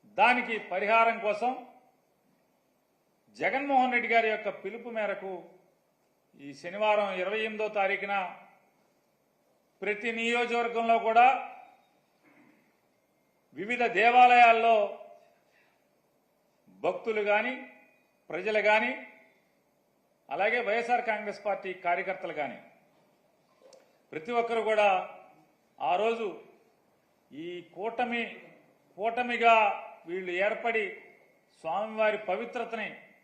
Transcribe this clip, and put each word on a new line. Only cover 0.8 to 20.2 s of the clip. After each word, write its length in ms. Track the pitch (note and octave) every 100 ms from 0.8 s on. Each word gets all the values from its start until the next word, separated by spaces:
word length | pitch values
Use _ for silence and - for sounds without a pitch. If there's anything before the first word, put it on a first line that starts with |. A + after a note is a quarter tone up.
| G#3 A3+ A3+ A3
కోసం 340 | G3+ G3+ A#3+ C4 - - _ _ _ _ _ _ _ _ _ _ _ _ _ _ _ G#2+
జగన్మోహన్ 580 | E3 B3+ C#4+ C4+ B3+
రెడ్డి 160 | A#3+ A3+
గారి 200 | A#3 A3
యొక్క 180 | G#3+ G3+ -
పిలుపు 300 | G3 A3+ A#3+
మేరకు 420 | A3 G3+ F#3+ F#3+ F3+ D#3 - _ _ _ _ _ _ _ _
ఈ 100 | C#3+
శనివారం 560 | C#3 F3 G3+ G#3+ G#3 G3+ F#3
ఇరవై 180 | F#3 A3
ఎనిమిదో 280 | A3 G#3+ G#3+
తారీఖున 460 | G#3 F#3+ G3 G3+ G3+ F3+ - - _ _ _ _ _ _ _ _ _ _ _ _ _
ప్రతి 280 | G3 G#3 A#3
నియోజకవర్గంలో 840 | A3+ A#3 A#3+ A#3+ A#3 A#3 A#3 A3+ A3+
కూడా 280 | A3 A3+ B3 C4 - - - _ _ _ _ _ _ _ _ _ _ _ _ _ _ _ _ _ _ C3
వివిధ 260 | G3+ A#3+ A#3
దేవాలయాల్లో 840 | F3+ A3+ B3 B3 A#3+ A#3 A3+ A3+ A3 D3+ - - - _ _ _ _ _ _ _ _ _ _ _ _ _ _ _ _
భక్తులు 400 | E3 F#3 A3+ G#3+ G#3
గాని, 260 | G#3 A#3+ C4 - - _ _ _ _ _
ప్రజలు 300 | D#3 G3 G#3+ G3+
గాని, 240 | G#3+ A#3+ C4+ - - _ _ _ _ _ _ _ _ _ _